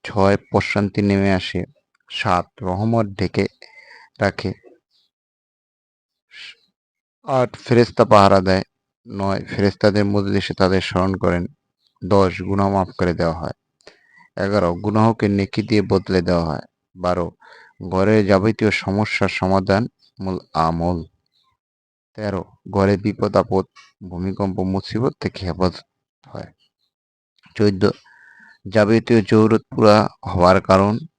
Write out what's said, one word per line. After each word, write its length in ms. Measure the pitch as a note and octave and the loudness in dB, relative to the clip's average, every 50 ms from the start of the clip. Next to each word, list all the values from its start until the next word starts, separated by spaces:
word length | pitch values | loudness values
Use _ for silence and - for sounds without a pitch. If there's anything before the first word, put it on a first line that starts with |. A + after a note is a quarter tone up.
| - | -16
ছয়, 320 | - - G2 F#2+ G2 G2+ | -6 0 2 2 2 2
প্রশান্তি 640 | G2+ - _ - G2+ - - - G#2+ G2+ G2 - G#2+ | 0 -2 _ -2 -2 -2 0 -2 -2 -2 -2 -2 -2
নেমে 300 | G#2 G2+ G2 G2 G2 G2 | 0 0 0 0 2 0
আসে। 320 | F#2+ F#2 - - - F2+ F2+ _ _ _ _ _ _ _ _ _ | 0 -2 -4 -6 -8 -8 -8 _ _ _ _ _ _ _ _ _
সাত, 360 | - - - G#2+ F#2 F2+ G2 _ _ - | -10 -6 -2 0 0 -2 -2 _ _ -10
রহমত 440 | A2 F#2 F2+ F#2+ G#2+ A2+ A#2 A#2 A2+ | -6 -6 -4 -2 -2 0 0 0 -2
ঢেকে 400 | G2+ G2 - G2 F2 - - G2 - _ _ - _ - - _ _ - - - _ _ - | -4 -4 -6 -6 -4 -2 -2 -4 -4 _ _ -20 _ -20 -20 _ _ -20 -20 -20 _ _ -4
রাখে। 320 | G#2+ G2 - - - F#2+ - _ _ - _ _ _ _ _ _ _ _ _ _ _ _ _ _ _ _ _ _ _ _ _ _ _ _ _ _ _ _ _ _ _ _ - - - - - _ _ _ _ _ _ _ _ _ _ _ _ _ | -4 -2 -2 -4 -8 -8 -8 _ _ -20 _ _ _ _ _ _ _ _ _ _ _ _ _ _ _ _ _ _ _ _ _ _ _ _ _ _ _ _ _ _ _ _ -20 -20 -20 -20 -20 _ _ _ _ _ _ _ _ _ _ _ _ _
আট, 340 | _ G#3+ C#3 C3 B2 A2 - | _ -4 -2 -2 -2 -2 -4
ফেরেশতা 480 | - - - A#2+ A#2 A#2+ - - - A#2 | -18 -2 2 4 4 4 2 2 0 4
পাহারা 360 | - G#2+ G#2 G2 G2 G2 G2 | 6 8 8 8 8 6 4
দেয়। 220 | F#2 F#2+ F#2 F#2+ - _ _ _ _ _ _ _ _ A#2+ | 4 2 0 0 0 _ _ _ _ _ _ _ _ -14
নয়, 360 | G#2 G2 G2 G2 G2 - - | -8 -6 -4 -4 -4 -6 -8
ফেরেশতাদের 600 | - - - G2+ G2+ - _ - G#2 F#2+ G#2 G#2 | -8 -4 0 0 0 0 _ 0 2 2 2 0
মজলিসে 500 | G2+ G2+ G2+ G2 G2 G2+ G2 - - - | 0 0 -2 -2 0 -2 -2 -2 -4 -2
তাদের 260 | - G2 F#2 F#2+ F#2+ | 0 0 2 2 0
স্মরণ 340 | F2+ - - F2+ F#2 F#2+ F#2+ | -2 -2 -2 -2 0 0 -2
করেন। 320 | F#2+ - F#2 F2 F2 F2 - _ _ _ _ _ _ _ _ _ _ G2+ | -2 -2 -2 -2 -2 -4 -6 _ _ _ _ _ _ _ _ _ _ -4
দশ, 380 | F2+ G#2 G2 G2 F#2 F2 F#2+ | 0 2 2 2 2 0 -6
গুনাহ 280 | F2+ F2+ G2 G2 G2 G2 | -6 -4 -2 0 0 0
মাফ 180 | G2+ G2 F#2 E2+ - - | 0 0 -2 -4 -4 -4
করে 160 | F#2 F2 E2+ | -2 -2 -2
দেওয়া 200 | F2 F2+ E2 D#2+ | -2 -2 -4 -4
হয়। 180 | D#2+ D#2 C2 - _ _ _ _ _ _ - _ _ _ _ _ _ _ _ _ | -4 -10 -12 -12 _ _ _ _ _ _ -20 _ _ _ _ _ _ _ _ _
এগারো, 380 | - G2 G2 G2+ G#2 F#2 F2 F2 | -6 -4 -2 0 0 0 0 -2
গুনাহকে 540 | F2+ G2+ G#2 G#2 A2 A2 A2+ A2+ - A2 G2+ | -2 -4 -2 0 2 2 2 2 0 -2 0
নেকি 340 | G2+ G2+ G2 F#2+ - - | 0 0 -2 -2 -4 -6
দিয়ে 200 | G2+ G#2+ A2 G#2+ | -2 0 0 0
বদলে 400 | G2 G2 G2+ F#2+ F#2+ - F#2+ F#2 | 0 0 -2 -2 -2 0 -2 0
দেওয়া 220 | F2 F#2 F2+ E2+ E2+ | 0 0 0 0 0
হয়। 160 | D#2+ D2 - - _ _ _ _ _ _ | -2 -6 -8 -10 _ _ _ _ _ _
বারো, 360 | F#2 F2+ F2+ F2+ F2+ F2 E2+ _ _ _ - - - - _ _ _ G2 F2+ | -6 -4 -4 -2 -2 -4 -6 _ _ _ -20 -20 -20 -20 _ _ _ -12 -6
ঘরের 360 | F2+ F#2 F#2+ G#2 A2 A2 G2+ | -2 0 2 4 4 2 4
যাবতীয় 440 | F#2+ G2+ F#2+ G2 A2 A2 - A2 G#2+ | 4 2 2 2 0 0 0 0 0
সমস্যার 580 | - - - G2 F#2+ G2+ A2 - - - G2+ F#2 | 0 -2 -4 -4 -2 -2 -2 -4 -2 -4 -4 -4
সমাধান 600 | - - F#2+ F#2 F#2+ F#2+ F#2+ G2 G2 G2+ A#2+ B2+ _ _ _ _ _ - | -4 -4 -2 0 0 0 0 0 0 0 0 -4 _ _ _ _ _ -10
মূল 180 | F#2+ F#2+ F#2+ - - _ - | -8 -8 -8 -8 -10 _ -4
আমল। 480 | D#2 D#2+ D#2+ E2 E2 E2 F2 F2+ E2 D#2+ - _ _ _ _ _ _ _ _ _ _ _ _ _ _ _ _ _ _ _ _ _ | -2 -2 0 -2 -2 -2 -4 -4 -4 -8 -12 _ _ _ _ _ _ _ _ _ _ _ _ _ _ _ _ _ _ _ _ _
তেরো, 300 | - G#2+ G2+ G2 F2+ E2+ _ _ _ _ - | -8 -8 -6 -6 -6 -8 _ _ _ _ -6
ঘরে 260 | G2+ G2+ G2 G2 G2+ | 0 0 2 2 2
বিপদ 400 | F#2 G#2 G#2+ G2 - G#2 G2+ G2+ | 0 -2 -4 -4 -2 -4 0 0
আপদ, 300 | G2+ F2+ - F#2 F#2+ F#2+ _ _ - - _ _ _ G2+ F2+ | 0 0 2 -2 -2 -2 _ _ -20 -20 _ _ _ -18 -14
ভূমিকম্প, 520 | F2+ F2+ F#2 F#2+ F#2 - G2+ G2 F2+ F2+ | -10 -8 -6 -6 -4 -4 -6 -4 -4 -4
মুসিবত 520 | F#2 F#2+ F#2+ F#2+ - - - G#2+ B2 C#3 - _ | -4 -2 -4 -4 -6 -6 -6 -4 -4 -4 -4 _
থেকে 260 | - F#2 - - F#2+ | -10 -10 -8 -8 -8
হেফাজত 380 | F2+ D#2 D#2 F#2 F2+ E2+ - _ _ _ _ _ _ _ _ _ | -8 -4 -2 -2 -2 -2 -6 _ _ _ _ _ _ _ _ _
হয়। 260 | - - - - - _ _ _ _ _ _ _ _ _ _ _ _ _ _ _ _ _ _ _ _ _ | -18 -16 -16 -16 -16 _ _ _ _ _ _ _ _ _ _ _ _ _ _ _ _ _ _ _ _ _
চোদ্দ, 360 | - G#2+ G#2 G2 F#2 G2+ - - _ _ _ _ _ _ _ _ - - - _ _ _ G2 | 0 0 0 2 2 -2 -2 -2 _ _ _ _ _ _ _ _ -20 -20 -20 _ _ _ -2
যাবতীয় 540 | F#2+ A2 G#2 G2+ A2+ A2+ A#2 - A#2+ A2+ | 2 2 4 4 2 0 2 2 2 2
জরুরত 400 | G2 - A#2 A2 A2 A2 A2+ G#2+ - _ | 2 4 4 4 4 4 2 0 -2 _
পুরা 380 | - B2+ G#2+ G#2+ G#2 G#2+ G2+ - - _ - F#2+ F#2 | -2 4 4 6 6 6 2 0 -6 _ -12 -6 0
হওয়ার 260 | F#2 F2+ F2+ F#2+ F#2+ | 4 6 6 6 4
কারণ। 380 | - - F#2+ F#2+ G2 G2+ G#2+ B2+ D#3+ - _ | 4 4 4 4 4 2 0 -4 -8 -14 _